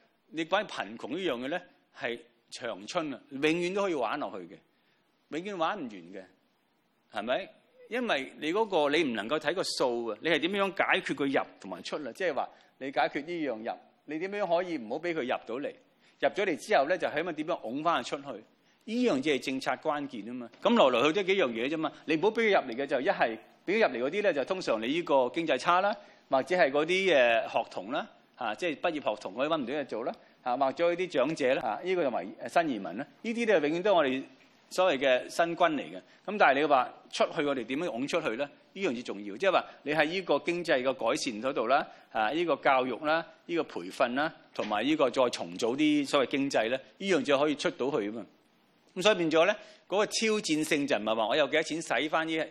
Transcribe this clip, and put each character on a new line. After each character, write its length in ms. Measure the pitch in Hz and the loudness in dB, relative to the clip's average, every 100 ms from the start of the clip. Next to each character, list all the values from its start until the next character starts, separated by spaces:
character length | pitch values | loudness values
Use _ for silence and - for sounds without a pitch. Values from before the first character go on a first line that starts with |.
| _ _ _ | _ _ _
你 160 | 156 | -8
關 200 | 160 196 | -2 0
於 40 | 202 | -2
貧 300 | - 101 113 | -6 -8 -8
窮 100 | 104 | -8
呢 80 | 165 | -4
樣 280 | 180 120 131 | -4 -4 -4
嘢 20 | |
咧， 140 | 170 - _ _ - | -8 -8 _ _ -10
係 220 | 127 117 - _ _ | -8 -8 -12 _ _
長 360 | - 120 92 107 | -10 -10 -10 -6
春 280 | 175 156 | -4 -4
啊， 60 | 120 - | -8 -12
永 120 | 135 | -2
遠 320 | 156 170 175 | 0 0 -2
都 100 | 196 | -2
可 60 | 196 | -2
以 40 | |
玩 260 | 151 110 147 | -2 -2 -4
落 100 | 107 95 | -6 -8
去 80 | 85 | -12
嘅， 120 | 78 _ _ _ _ _ _ - | -18 _ _ _ _ _ _ -12
永 120 | 151 | -10
遠 160 | 202 190 | -6 -2
玩 200 | 165 202 | -2 -2
唔 60 | |
完 60 | 127 | -8
嘅， 340 | 98 85 95 92 _ _ _ _ _ _ _ _ | -12 -16 -16 -18 _ _ _ _ _ _ _ _
係 80 | 110 | -8
咪？ 260 | 110 156 196 - _ _ - | -2 -4 -4 -16 _ _ -8
因 200 | 240 233 | -4 0
為 260 | 147 131 - | -2 -2 -6
你 120 | 151 | -2
嗰 140 | 196 220 | 0 2
個 240 | 180 143 | 2 4
你 140 | 156 | 4
唔 100 | 147 | 2
能 160 | 110 107 | 0 -2
夠 100 | 156 | -2
睇 140 | 147 | 0
個 100 | 180 | -2
數 440 | 147 - 135 120 117 | -2 0 0 0 -4
啊， 100 | 104 | -4
你 80 | 156 | 0
係 100 | 156 | 0
點 120 | 165 | 2
樣 220 | 202 196 - | 0 -2 0
解 240 | 120 180 | 2 2
決 120 | 175 143 | 0 -2
佢 240 | 143 135 | 0 0
入 60 | - - | -2 -8
同 120 | 98 | -14
埋 100 | 90 | -12
出 120 | - 165 | -8 -8
啊？ 140 | 131 | -8
即 120 | 113 185 | -4 -4
係 80 | |
話 160 | 127 95 - _ - | -2 -4 -8 _ -12
你 120 | 135 | -6
解 80 | 147 156 | 0 0
決 180 | 151 151 | -2 -6
呢 60 | |
樣 400 | 170 143 110 113 | -6 -4 -4 -6
入， 80 | 92 - _ - | -8 -10 _ -10
你 140 | 156 | -6
點 120 | 190 | -4
樣 160 | 202 185 | -4 0
可 160 | 170 | 0
以 140 | 185 151 | 0 -6
唔 120 | 110 | -6
好 60 | 147 | -6
俾 160 | 175 | -4
佢 80 | 160 | -4
入 60 | 123 | -2
到 280 | 113 - 120 | -4 -4 -8
嚟？ 180 | 143 - _ _ _ - | -8 -10 _ _ _ -2
入 100 | 143 | -2
咗 160 | - 202 | 0 -2
嚟 100 | 143 | -2
之 200 | - 185 | 2 2
後 80 | 143 | 2
咧， 120 | 180 | 0
就 100 | 135 | -2
起 80 | 147 | -2
碼 160 | 180 | -4
點 160 | 156 156 | -4 -4
樣 140 | 170 | -6
拱 200 | 110 135 | -6 -2
返 200 | 165 147 | 0 0
佢 40 | 120 | -2
出 100 | 151 | -8
去？ 260 | 139 107 - _ _ _ | -8 -14 -16 _ _ _
呢 220 | - 233 240 | -6 0 2
樣 160 | 139 | 2
只 80 | 151 | 2
係 100 | 131 | 0
政 220 | 143 131 | -2 -4
策 100 | 143 | -2
關 340 | 127 156 147 139 | -4 -2 -4 -4
鍵 180 | 113 101 | -10 -10
啊 80 | |
嘛。 160 | 127 117 - | -10 -12 -2
咁 100 | 190 233 | 4 6
來 240 | 143 117 | 8 6
來 80 | 147 | 4
去 60 | |
都 80 | 196 | 2
幾 120 | 185 196 | 2 2
樣 80 | 139 | 2
嘢 200 | 113 131 | 0 -2
啫 80 | 160 | -2
嘛。 140 | 151 - - | -4 -6 -2
你 100 | 160 | 2
唔 60 | |
好 40 | 202 | 2
俾 40 | |
佢 280 | 220 220 175 | 2 4 4
入 100 | 131 | 2
嚟 40 | 117 | -4
嘅 100 | 139 | -2
就 120 | 135 | 0
一 80 | 165 | 0
係 300 | 185 131 113 - _ | 0 0 -2 -12 _
俾 140 | - 220 | -2 2
佢 80 | 180 | 2
入 80 | 123 | 2
嚟 140 | 131 | -2
嗰 0 | |
啲 120 | 202 | 0
咧， 100 | 202 | 0
就 100 | 143 | 0
通 160 | 127 185 | -2 -2
常 220 | - 113 | -2 -2
你 60 | 117 | 0
呢 140 | 165 | -2
個 260 | 160 139 123 | 2 2 2
經 160 | 170 160 | 0 0
濟 100 | 131 | 0
差 240 | 175 180 | 2 2
啦， 140 | 202 214 - - - | 2 -2 -10 -18 -2
或 120 | - | 0
者 140 | - 180 | 2 4
係 160 | 147 | 4
嗰 120 | 143 | 4
啲， 320 | 160 185 185 147 | 2 2 4 6
誒， 360 | 120 113 - | 6 4 2
學 140 | 127 113 | -2 -4
童 220 | - 107 | -8 -6
啦， 160 | 151 220 - _ - | -6 -6 -14 _ -8
啊， 200 | 117 107 | -6 -4
即 120 | 175 | -4
係 80 | 139 | -2
畢 140 | 180 | -2
業 220 | 147 123 107 | -2 -4 -4
學 60 | |
童 140 | 98 110 | -6 -4
嗰 100 | 147 | -2
啲 40 | |
搵 80 | 160 | 0
唔 40 | 120 | -2
到 60 | |
嘢 120 | 147 127 | -4 -4
做 180 | 110 | -6
啦， 120 | 143 226 - _ | -6 -8 -14 _
啊， 160 | 127 127 | -4 0
或 160 | 135 | 0
者 180 | 135 170 | 2 0
啲 140 | 175 180 | 0 0
長 280 | 143 131 165 | 2 2 2
者 180 | 127 | 2
啦， 80 | 151 | 2
啊， 180 | 123 110 | 0 -4
呢 120 | 180 180 | -2 0
個 80 | |
同 80 | 139 | 0
埋， 140 | 104 95 | 0 -6
誒， 240 | - 123 | -10 0
新 200 | 175 160 | 0 2
移 40 | 110 | -2
民 40 | 87 98 | -6 -8
啦， 80 | 147 - | -10 -10
呢 120 | 220 | -6
啲 120 | 226 220 | -2 4
咧 80 | 180 151 | 4 4
永 100 | 170 | 2
遠 40 | |
都 80 | 202 | 4
係 40 | 180 | 4
我 100 | 139 | 4
哋 180 | 131 135 - _ _ - | 0 -6 -16 _ _ -8
所 200 | - 185 | 0 2
謂 60 | 135 | 4
嘅 320 | 139 127 - | 4 4 2
新 260 | - 170 170 | 0 0 4
軍 180 | 170 | 2
嚟 80 | 139 | 2
嘅。 160 | 80 90 - - - | -6 -12 -16 -16 -4
咁 120 | 208 | 4
但 20 | |
係 200 | 156 135 | 6 6
你 60 | 151 | 6
話 280 | 135 120 - - | 4 2 -6 -8
出 120 | - 214 165 | -2 0 0
去， 100 | 143 | -2
我 100 | 131 | -2
哋 80 | |
點 160 | 110 139 | -4 -4
樣 60 | 175 | -4
拱 160 | 117 143 | -4 -2
出 120 | 170 | -2
去 100 | 147 | -2
咧？ 200 | 113 143 - _ | -4 -6 -10 _
呢 80 | 190 | -4
樣 140 | 185 120 | -4 -2
至 80 | |
重 200 | 120 104 | -6 -10
要， 140 | 104 101 | -10 -2
即 80 | 190 | 2
係 60 | |
話 120 | 160 - - | 2 0 -8
你 100 | 139 | -2
喺 120 | 156 151 | 2 2
呢 160 | 190 | 0
個 160 | 170 143 | 0 0
經 260 | - 175 165 | 0 -2 2
濟 160 | 139 | 2
嘅 120 | 131 | 2
改 220 | 127 117 147 | 0 0 0
善 260 | 139 104 | -2 -4
嗰 120 | 127 | -4
度 140 | 139 117 | -2 2
啦， 200 | 143 - - - | 2 0 -12 -8
啊， 200 | 117 107 | -2 0
呢 140 | 156 170 | 0 0
個 100 | 139 | 0
教 300 | 151 131 127 | 4 4 2
育 80 | 107 151 | -2 0
啦， 180 | 165 165 - - | 0 -2 -14 -6
呢 100 | 170 | -4
個 60 | |
培 200 | 139 98 | -4 -6
訓 320 | 90 - 123 127 | -6 0 0 0
啦， 180 | 160 - - - | -2 -4 -12 -6
同 100 | 107 | -2
埋 180 | 104 | 0
呢 120 | 131 156 | 2 2
個 120 | 131 | 2
再 220 | 135 123 | 4 2
重 260 | - 87 90 | 0 -8 -4
組 200 | 117 135 | -2 2
啲 320 | 151 147 139 | 2 2 2
所 180 | 143 120 | 2 2
謂 60 | |
經 180 | 139 139 | 0 0
濟 200 | 139 110 | 0 0
咧， 80 | 131 - - | -2 -6 -6
呢 120 | 196 | 0
樣 100 | 160 | 2
就 160 | 127 139 | 4 2
可 100 | 151 | 2
以 60 | |
出 160 | 139 175 | 2 -2
到 220 | 135 127 | -2 -2
去 180 | 139 101 | -2 -2
啊 40 | |
嘛。 120 | 113 92 _ _ _ _ _ _ | -6 -12 _ _ _ _ _ _
咁 80 | 185 | 0
所 80 | 196 | 2
以 20 | 190 | 4
變 160 | 165 | 4
咗 140 | 160 180 | 4 4
咧， 100 | - - - - | 2 -6 -20 -4
嗰 100 | 190 | 0
個 60 | 214 | 0
挑 280 | - 220 | 0 0
戰 300 | 214 - 151 151 | 0 0 -2 0
性 200 | 147 139 | 0 0
就 120 | 110 | 0
唔 60 | |
係 120 | 107 113 | 0 0
話 120 | 107 | 2
我 60 | |
有 120 | 147 139 | 2 2
幾 60 | |
多 100 | 151 | 0
錢 180 | 160 156 | -2 -6
使 280 | 156 120 151 | -2 -2 0
返 180 | 165 160 | -2 -2
呢， 180 | 160 135 | -2 -4